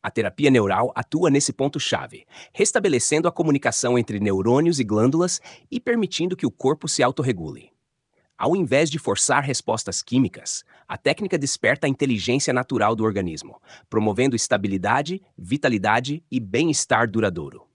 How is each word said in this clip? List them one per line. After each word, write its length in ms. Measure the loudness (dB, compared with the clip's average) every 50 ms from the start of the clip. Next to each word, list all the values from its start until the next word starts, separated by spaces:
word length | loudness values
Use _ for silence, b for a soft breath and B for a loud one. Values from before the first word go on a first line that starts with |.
| -10
A 60 | -6
terapia 400 | _ -2 -2 -2 -2 2 4 6
neural 400 | 6 6 4 4 2 0 0 -2 -2
atua 380 | -6 -6 _ 0 2 4 4
nesse 200 | 4 4 2 0
ponto-chave, 760 | -2 -2 -2 -2 -2 -4 -4 -2 -4 -4 -4 -10 -16 -20 _ B B B B B B
restabelecendo 720 | 0 0 2 2 2 2 2 2 2 2 2 0 2 2
a 40 | 0
comunicação 680 | 0 2 2 2 2 2 2 0 -2 0 0 2 2
entre 220 | 2 0 0 -2 -2
neurônios 600 | 0 0 0 2 2 4 4 4 4 2 0 0
e 40 | -2
glândulas 580 | 0 2 2 2 2 2 2 0 0 -2 -6 B B B B B B
e 80 | -10 -6
permitindo 580 | _ -2 0 0 0 -2 -2 -4 -2 -2 -2
que 80 | -2 -4
o 60 | -4
corpo 360 | -4 _ -2 -2 -2 0 -4
se 140 | -6 0 0
autorregule. 720 | 0 0 0 -2 -2 -2 -2 -4 -6 -12 -12 -16 -20 _ _ _ _ _ _ _ _ _ _ _ _ _ _
Ao 180 | -4 -2 0 0
invés 360 | 0 0 2 2 2 2 0
de 80 | -2 -4
forçar 420 | -4 -4 -2 0 0 2 2 0 0
respostas 600 | -2 -6 -4 -2 -4 -4 -4 -4 -6 -8 -8 -6
químicas, 600 | 0 2 2 2 2 -2 -8 -12 -10 -10 -10 -12 b b b b
a 80 | b -14
técnica 440 | -2 _ -2 -2 -2 -2 -2 -2 -2
desperta 480 | -2 -4 -4 -2 0 0 0 2 0
a 20 | -2
inteligência 640 | 0 0 0 0 0 -2 0 0 0 0 0 0 0
natural 420 | -2 -2 -2 0 0 2 2 2
do 80 | 2 0
organismo, 560 | 0 0 0 -4 -4 -6 -10 -14 -18 -20 -20 B B B B B _
promovendo 460 | 0 0 2 2 2 2 2 2 2
estabilidade, 880 | 0 0 0 0 0 0 -2 -2 -2 0 0 0 0 0 -4 -8 -10 b b b
vitalidade 880 | -18 -4 -4 -4 0 0 0 0 2 2 2 2 2 0 -2 -8 -8 _ _
e 100 | -6 -6
bem-estar 680 | -4 -2 0 0 2 2 0 0 0 _ 2 2 2 0
duradouro. 560 | 0 0 0 0 -2 -4 -10 -10 -14 -20 -20 _